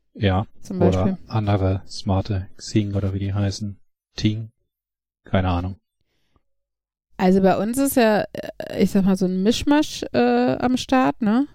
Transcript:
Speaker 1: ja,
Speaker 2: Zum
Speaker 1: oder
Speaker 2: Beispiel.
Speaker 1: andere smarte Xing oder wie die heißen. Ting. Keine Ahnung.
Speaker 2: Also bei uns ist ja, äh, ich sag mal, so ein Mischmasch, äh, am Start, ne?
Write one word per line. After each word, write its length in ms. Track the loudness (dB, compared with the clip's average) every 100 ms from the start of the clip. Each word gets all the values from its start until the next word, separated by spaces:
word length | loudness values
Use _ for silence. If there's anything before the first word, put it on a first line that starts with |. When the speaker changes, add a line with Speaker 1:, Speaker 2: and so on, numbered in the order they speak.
| _ -2
Speaker 1:
ja, 300 | 0 0 -2 -10
Speaker 2:
Zum 160 | -10 2
Speaker 1:
oder 100 | 2
Speaker 2:
Beispiel. 280 | 4 2 -2 -4
Speaker 1:
andere 560 | -4 0 2 2 -2 -6
smarte 580 | -10 -2 -2 0 -4 -6 -14
Xing 380 | -2 -2 0
oder 200 | -2 -4
wie 40 | -4
die 160 | -4
heißen. 460 | -2 -2 -4 -8 -12 _ _ _
Ting. 360 | -4 -2 -2 -10 _ _ _ _ _ _ _
Keine 240 | -4 0 0
Ahnung. 260 | -2 -4 -10 _ _ _ _ _ _ _ _ _ _ _ _ _ -2
Speaker 2:
Also 260 | 2 4
bei 180 | 4 2
uns 180 | -2 -2
ist 180 | 0 2
ja, 260 | 2 2 -2
äh, 480 | -8 -14 -12 -10 0
ich 120 | 2
sag 120 | 2
mal, 120 | 2 2
so 100 | 2
ein 160 | 0
Mischmasch, 640 | 0 0 2 2 2 -4 -4
äh, 420 | 0 2 2 0 0
am 200 | 0 -2
Start, 440 | 0 2 2 0
ne? 280 | 0 0 0